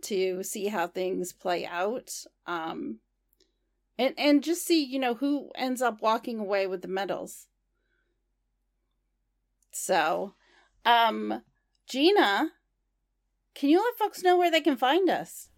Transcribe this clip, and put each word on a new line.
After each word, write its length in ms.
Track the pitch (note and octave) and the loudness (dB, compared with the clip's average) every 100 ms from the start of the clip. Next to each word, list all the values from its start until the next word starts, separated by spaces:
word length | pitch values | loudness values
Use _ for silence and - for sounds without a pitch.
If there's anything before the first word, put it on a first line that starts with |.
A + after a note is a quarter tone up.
to 380 | - G3 F#3 F#3 | -2 -2 -2 -2
see 240 | F#3+ A3 G3+ | -6 -6 -4
how 200 | G#3 F3 | -2 -4
things 460 | F#3 F#3 F#3 F3+ | -4 -4 -4 -6
play 320 | - F#3 F3 - | -6 -4 -4 -4
out, 480 | F3 G3 B3+ - - - _ - | -4 -4 -4 -10 -14 -16 _ -10
um, 520 | E3+ D#3+ - - A3 _ _ _ _ _ _ _ _ _ - | -8 -6 -8 -10 -12 _ _ _ _ _ _ _ _ _ -4
and, 160 | C4 - | -4 0
and 240 | D4 D4 | 2 2
just 240 | D#4 E4+ - | 2 -4 0
see, 180 | E4 C4 | 0 0
you 140 | C4+ | -2
know, 160 | B3+ A#3 | -2 -2
who 340 | C#4+ C#4+ - - | -2 -2 -4 -6
ends 260 | B3+ B3 | -4 0
up 200 | B3 G#3+ | -2 0
walking 380 | A3 A#3 B3 A3+ | 0 0 -2 -6
away 260 | G3 G3+ F#3+ | -2 0 0
with 140 | F#3 | -4
the 60 | F3 | -6
medals. 600 | F#3+ G3 - - - - _ _ _ _ _ _ _ _ _ _ _ _ _ _ _ _ _ _ _ _ _ _ | -6 -4 -6 -8 -16 -20 _ _ _ _ _ _ _ _ _ _ _ _ _ _ _ _ _ _ _ _ _ _
So, 600 | - - F3 D#3 F3 G3 - _ _ _ _ A#3+ | -8 -2 2 2 0 -4 -12 _ _ _ _ 4
um, 560 | A#3 A3+ G#3+ G#3+ A3 - _ _ _ - | 6 4 0 -4 -6 -10 _ _ _ -8
Gina, 640 | B3+ E4 G4+ A3 G3+ D#4+ - _ _ _ _ _ _ _ _ _ | 2 4 6 4 2 -2 -6 _ _ _ _ _ _ _ _ _
can 160 | - C#4 | -2 4
you 140 | F4 | 4
let 140 | A#4+ A#4+ | 4 0
folks 260 | G#4 - | -4 0
know 140 | F4+ F4+ | 4 4
where 140 | F4 | 4
they 100 | D#4+ | 4
can 160 | D#4 C4 | 2 2
find 320 | B3+ E4 F4 | 2 4 2
us? 400 | E3+ D#3+ - - | 0 -4 -14 -20